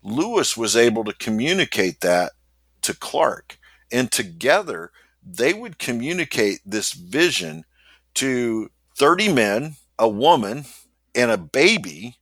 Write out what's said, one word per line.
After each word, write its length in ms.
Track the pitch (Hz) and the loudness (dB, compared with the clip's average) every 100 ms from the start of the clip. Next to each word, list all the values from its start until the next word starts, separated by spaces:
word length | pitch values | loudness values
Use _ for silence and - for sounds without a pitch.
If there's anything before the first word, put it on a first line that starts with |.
Lewis 520 | 101 117 202 226 143 | -6 -4 0 0 -2
was 220 | - 113 110 | -2 0 4
able 260 | 120 113 | 4 4
to 100 | 107 | -4
communicate 880 | - - 110 135 190 151 - 95 80 | -6 -4 -2 0 0 0 0 0 0
that 300 | 90 90 90 _ _ _ _ _ | 2 2 0 _ _ _ _ _
to 100 | - | -8
Clark, 680 | 92 - 143 151 - _ - _ _ _ | -8 -6 0 0 0 _ -20 _ _ _
and 220 | 120 123 | -2 -2
together 800 | - 104 82 113 180 180 90 85 _ _ _ - | -2 -6 -4 2 2 2 -10 -12 _ _ _ -20
they 280 | 87 127 | -2 0
would 240 | 208 240 165 | 0 -8 -10
communicate 840 | - 120 131 180 156 - 104 90 101 | -6 -4 -4 -6 -4 0 0 0 -6
this 260 | 107 98 | -6 -6
vision 720 | - 87 127 175 131 85 78 - _ _ _ _ | -8 -6 0 0 0 -6 -12 -18 _ _ _ _
to 580 | - 135 123 120 110 107 _ _ | -4 -2 -2 -2 -4 -6 _ _
thirty 380 | - 143 175 214 | 2 4 4 4
men, 440 | 143 107 104 151 147 _ - | 4 2 0 -4 -14 _ 0
a 80 | 113 | 0
woman, 600 | 104 143 165 101 127 139 - _ _ _ | 4 4 4 2 -6 -12 -20 _ _ _
and 160 | 123 123 | 0 2
a 80 | 107 | 0
baby 800 | 80 - 170 220 92 76 113 - | -2 2 4 4 -4 -14 -16 -16